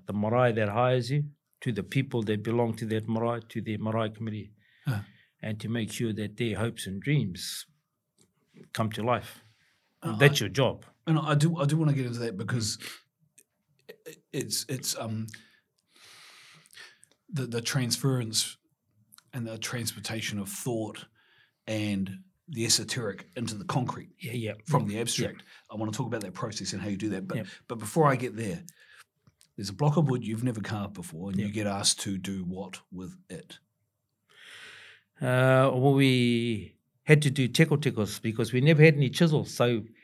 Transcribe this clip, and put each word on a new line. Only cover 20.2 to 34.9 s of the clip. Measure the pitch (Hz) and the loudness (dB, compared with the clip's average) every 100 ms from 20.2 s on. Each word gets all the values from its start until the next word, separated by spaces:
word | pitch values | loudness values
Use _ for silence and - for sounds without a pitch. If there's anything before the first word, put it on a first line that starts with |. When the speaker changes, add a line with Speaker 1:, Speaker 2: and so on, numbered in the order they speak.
| - 104 | -6 -6
Speaker 2:
of | 95 | -6
thought | - 127 117 107 - - _ _ _ _ _ - | -6 -4 -4 -4 -10 -18 _ _ _ _ _ -6
and | 110 107 98 95 95 - _ - | -4 -2 -2 -2 -6 -14 _ -12
the | 127 113 | -4 0
esoteric | - 107 131 107 98 - 127 | 0 -2 -6 -6 -8 -12 -8
into | 110 104 | -6 -6
the | |
concrete | 90 135 123 - - - | -4 -2 -2 -6 -12 -14
Speaker 1:
Yeah, | - | -8
yeah. | 120 110 - - | -6 -6 -8 -2
Speaker 2:
from | 147 | -2
Speaker 1:
Yeah. | 104 | 0
Speaker 2:
the | 107 | -4
abstract. | 113 - 107 - - | -4 -2 -4 -6 -18
Speaker 1:
Yeah. | - - | -20 -14
Speaker 2:
I | 110 | -6
wanna | 110 | -4
talk | 110 117 | -4 -4
about | 117 | -6
that | 95 | -8
process | - 110 - 98 | -8 -8 -6 -6
and | 98 | -6
how | 104 | -4
you | 95 | -4
do | 107 | -4
that. | 95 95 | -4 -4
But, | 82 | -6
Speaker 1:
Yeah. | - - - | -6 -12 -12
Speaker 2:
but | 117 | -10
before | 113 165 147 | -2 4 6
I | 127 | 4
get | 123 107 | 0 -6
there, | 110 85 - - - - - _ _ _ _ - | -6 -6 -10 -20 -20 -20 -20 _ _ _ _ -12
there's | 98 | -8
a | |
block | 98 147 147 | 0 2 4
of | 143 | 4
wood | 123 107 | 2 -2
you've | 113 | -4
never | 127 104 | -4 -4
carved | 92 107 98 | -6 -6 -6
before, | - - 80 98 | -10 -14 -10 -6
and | 95 | -4
you | 104 | -2
Speaker 1:
Yeah. | |
Speaker 2:
get | 104 104 | -2 -4
asked | 98 98 - | -2 -2 -2
to | 107 95 | -4 -6
do | 92 98 | -6 -6
what | 87 92 95 - _ | -6 -8 -10 -14 _
with | 92 92 92 - | -12 -12 -14 -16
it? | 87 - - _ _ _ _ _ _ _ - - - - - - | -16 -16 -20 _ _ _ _ _ _ _ -20 -20 -20 -20 -20 -20